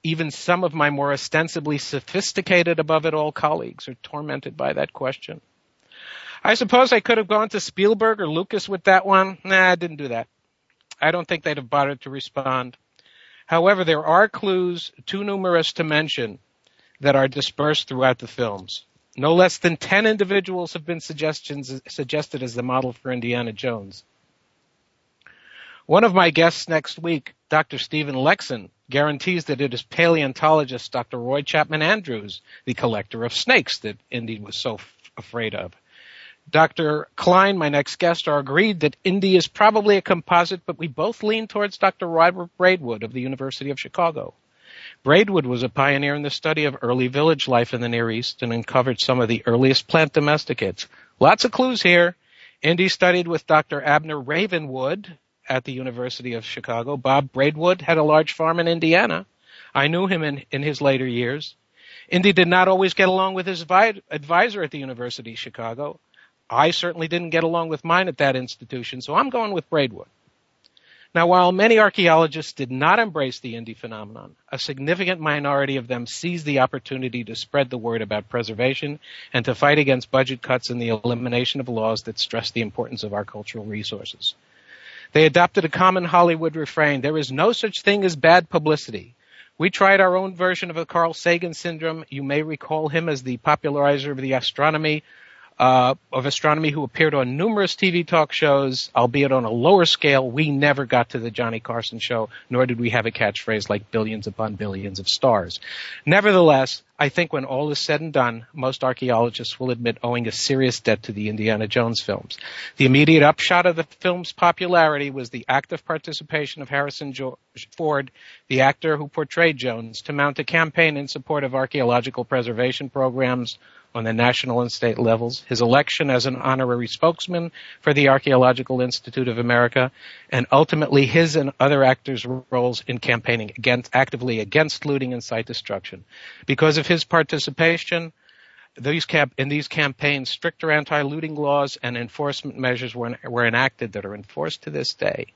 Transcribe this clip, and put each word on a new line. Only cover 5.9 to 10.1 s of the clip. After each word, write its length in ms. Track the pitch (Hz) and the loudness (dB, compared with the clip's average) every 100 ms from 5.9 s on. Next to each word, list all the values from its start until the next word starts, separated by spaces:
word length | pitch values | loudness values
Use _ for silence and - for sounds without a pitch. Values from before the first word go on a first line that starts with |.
| - - - - - | -20 -20 -20 -18 -4
I 100 | - | 0
suppose 380 | 233 214 247 254 | 2 4 4 6
I 60 | 233 | 4
could 200 | - 226 | 2 0
have 100 | 202 | 0
gone 220 | 214 214 | 0 -2
to 100 | 202 | -6
Spielberg 600 | - - 202 214 220 214 | -8 0 2 4 2 0
or 80 | 165 | -2
Lucas 400 | 165 196 208 - | -4 -4 -6 -6
with 140 | 190 | -2
that 220 | 196 190 196 | 4 4 6
one. 320 | 190 190 185 | 4 4 -2
Nah, 260 | 190 190 185 | 0 4 6
I 60 | 175 | 4
didn't 220 | 170 151 | -2 -8
do 100 | |
that. 180 | 139 | -6